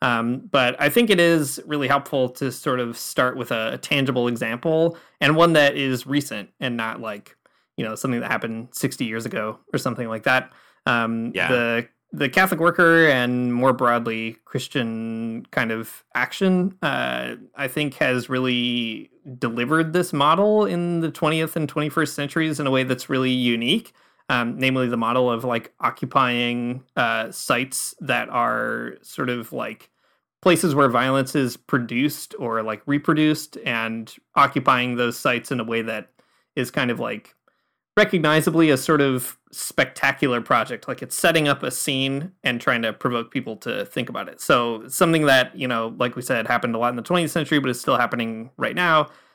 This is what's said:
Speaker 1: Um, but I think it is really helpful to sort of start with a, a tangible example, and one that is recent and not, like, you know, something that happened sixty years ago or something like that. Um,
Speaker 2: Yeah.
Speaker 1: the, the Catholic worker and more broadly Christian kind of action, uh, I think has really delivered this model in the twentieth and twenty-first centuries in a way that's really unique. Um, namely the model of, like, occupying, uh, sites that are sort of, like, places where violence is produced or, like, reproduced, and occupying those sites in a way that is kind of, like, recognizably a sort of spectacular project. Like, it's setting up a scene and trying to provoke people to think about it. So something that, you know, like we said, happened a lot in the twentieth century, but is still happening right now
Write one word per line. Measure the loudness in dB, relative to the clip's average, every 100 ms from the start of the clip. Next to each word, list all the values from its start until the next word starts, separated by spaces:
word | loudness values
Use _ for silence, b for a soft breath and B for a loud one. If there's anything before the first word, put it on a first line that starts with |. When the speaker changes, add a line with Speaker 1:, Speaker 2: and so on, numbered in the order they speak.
Speaker 1:
Um, | 0 0 0 -4 0
but | 2 2 2
I | 2
think | 4 4
it | 4
is | 6 4 2 -4 -6
really | -2 2
helpful | 0 0 0 -2
to | -2 -6
sort | -4 -2 -2
of | -2 -6
start | -6 0 0 0
with | -4
a, | -4 -4
a | -6
tangible | -4 0 0 0 0
example, | -2 -4 -4 -2 2 0 -2 B B
and | 2 6
one | 6
that | 6 4 4
is | -2 -2 -2
recent | -2 -2 -6 -12 -8
and | -6 -4
not, | -6 -6
like, | -10 -10 -14 _ _ _ _ -8
you |
know, | -6
something | -4 -4 -2
that | -2
happened | -4 -4 -8 -12
sixty | -6 -4 -4
years | -6 -6 -6
ago | -6 -6 -8 _
or | -6
something | -4 -4 -6
like | -4
that. | 0 0 0 b b b -2
Um, | 0 0 -2 -4
Speaker 2:
Yeah. | -2 0
Speaker 1:
the, | 0 0 -2 -4 _ _
the | -4 -2
Catholic | 2 2 2
worker | 0 4 6 8 6
and | 6 2 0 0
more | 2 2
broadly | 4 4 2 0 -4 -6 -10 -8
Christian | -8 -4 -4 -2 -4 -6 -6 -6 -8 -6
kind | -4 -2
of | -2 -8 -14 _
action, | -4 -4 0 2 2 0 -2
uh, | -4 -2 -2 -4 -6 -10 -14
I | -8 -6
think | -4 -4 0
has | 0 0 -2
really | -2 0 0 -2 -2 -4 -8 -14 _ -18 -6
delivered | -4 -2 0 0 2
this | 0 0
model | 2 4 4 4 4
in | 2 0 -2 -2
the | -2
twentieth | -2 0 2 0 -2
and | -4
twenty-first | -2 -2 0 -2
centuries | -2 -4 -2 -2 -2
in | 0
a |
way | 2
that's | 0 -2 -2
really | -2 0
unique. | 0 0 0 0 0 -2 _ b b b
Um, | 0 0 0
namely | 0 2 0
the | 0
model | 0 2 2
of, | 0
like, | -2 -4 -4 -6
occupying, | -4 -4 -2 2 2 2 -2 -2 -4 -6 -8
uh, | -2 0 0 -4
sites | -6 -2 -2 -2 -6 -8 -8
that | -4 -2 -2
are | -2 0 -2 -4 -6 -8 -12
sort | -14 -6 -4
of, | -4 -8
like, | -10 -10 -12 _ _ _ _ _ _
places | 4 4 4
where | 4 4
violence | 4 2 2 0
is | 0 0 -2
produced | -2 -2 0 -2 -2 -2 -12 -8
or, | -4 -2
like, | -4 -6 -2
reproduced, | -2 2 2 2 2 -4 -10 -4
and | -2 -2 -6 -10 -18 _ 2
occupying | 2 2 2 2 2
those | 0 0 0
sites | 0 -2 -2
in | -6
a |
way | -2 -2
that | -2 -6 -10 _ _ _ _
is | -6 -4
kind | 0 -2
of, | -2
like, | -4 -8 -14 _ _ _ _ _ _ 2
recognizably | 2 4 4 4 4 4 6
a | 4
sort | 4 4
of | 4 0 -4 -12 _
spectacular | -12 -6 -2 -2 0 -2 0 0 -2
project. | 0 0 0 -6 -10
Like, | -10
it's | -8 0
setting | 2 4 2
up | 0
a | -2
scene | -4 -2 0 0 -2 -6 -6
and | -4 -2
trying | 0 0
to | 0
provoke | -2 -2 -2 -4
people | -6 -8 -8
to | -6 -6 -6
think | -6 -6
about | -6 -10
it. | -6
So | 2 4 2 -4 -6
something | 0 2 4 4
that, | 4 4 -2
you | -4
know, | -2 -4 -2
like | -4
we | -2
said, | -2 -2 0
happened | 0 0 0
a |
lot | -2
in | -2
the |
twentieth | 0 0 0
century, | -2 0 0
but | 0
is | -2
still | 0 2
happening | 2 -2 -4 -6 -12 -8
right | -6 0
now | 2 4 2 b b